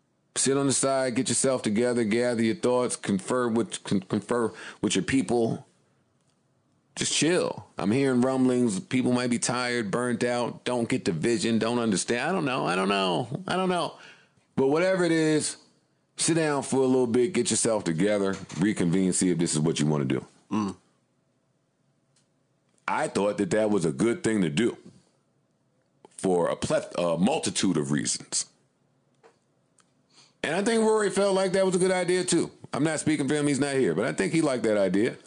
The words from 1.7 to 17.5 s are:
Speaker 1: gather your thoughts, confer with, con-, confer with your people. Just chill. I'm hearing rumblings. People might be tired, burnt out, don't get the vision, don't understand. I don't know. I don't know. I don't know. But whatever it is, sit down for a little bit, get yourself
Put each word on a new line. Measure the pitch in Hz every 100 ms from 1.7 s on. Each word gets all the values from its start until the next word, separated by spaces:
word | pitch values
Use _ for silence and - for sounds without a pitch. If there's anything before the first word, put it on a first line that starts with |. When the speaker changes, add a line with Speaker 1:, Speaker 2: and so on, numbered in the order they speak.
| 104 123 120
Speaker 1:
gather | 110 117 123 117
your | 113 101
thoughts, | 123 123 123 -
confer | - 98 - 127 120
with, | 113 104 -
con-, | - 101
confer | - 107 - 120 110 - - -
with | 107 -
your |
people. | - 135 98 120 113 - - _ _ _ _ _ _ _ _ _ _ _ _ -
Just | 123
chill. | - 147 175 60 - - -
I'm | 98
hearing | 123 139 123
rumblings. | 127 131 127 123 120 95
People | - 127 123
might | 123 123
be | 120
tired, | - 123 123 120 104
burnt | 120 123 117
out, | 123 120 117 -
don't | - 123 113
get | 131 202
the |
vision, | 165 117 117 110 113
don't | 110 120
understand. | 113 92 - 120 147
I |
don't | 190 147
know. | 131 151
I | 180
don't | 190
know. | 196 190 151 117 131 -
I | 175
don't | 185
know. | 175 143 - - - _ _ _ -
But | 135
whatever | 151 185 190 170
it |
is, | 165 156 151 - - _ _ _ _ _ -
sit | - 165
down | 156 143
for | 123 131
a | 131
little | 131 123
bit, | 120 120
get | 117
yourself | 117